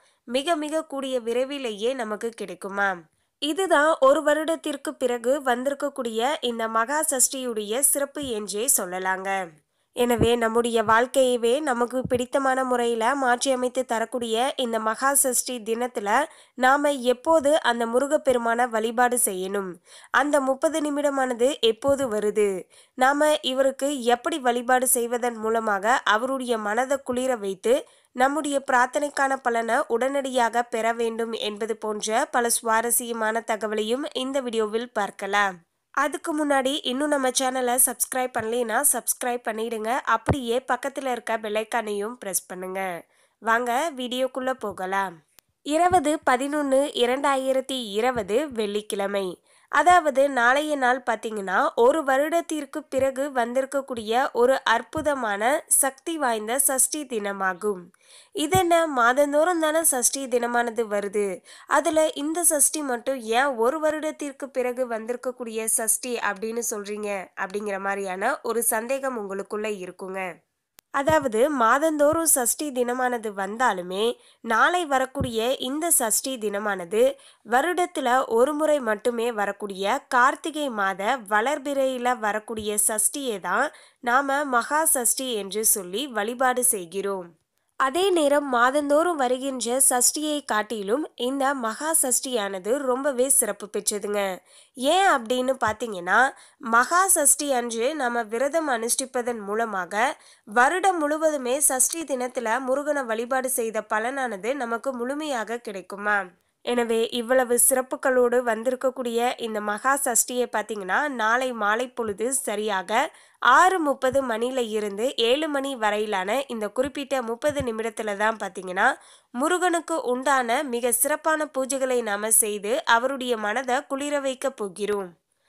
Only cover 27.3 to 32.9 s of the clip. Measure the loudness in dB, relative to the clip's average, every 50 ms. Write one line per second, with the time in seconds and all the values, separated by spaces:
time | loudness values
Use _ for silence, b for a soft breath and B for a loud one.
27.3 | -2 -2 -4 -6 -6 -2 2 2 2 2 0 b b b b b b 2 2 2
28.3 | 2 0 -2 -2 -2 -2 0 2 2 4 4 2 0 -2 -2 -2 0 0 0 0
29.3 | 0 0 0 0 0 0 0 0 0 0 0 0 0 0 0 0 0 -2 -2 0
30.3 | 0 2 2 2 2 0 -2 -2 -2 -2 0 0 0 0 -2 -2 -2 -2 -4 -4
31.3 | -4 -4 -4 -4 -4 -4 -4 -6 -6 -4 -4 -6 -6 -4 -4 -2 0 0 0 0
32.3 | 0 0 0 2 0 0 0 2 2 2 2 2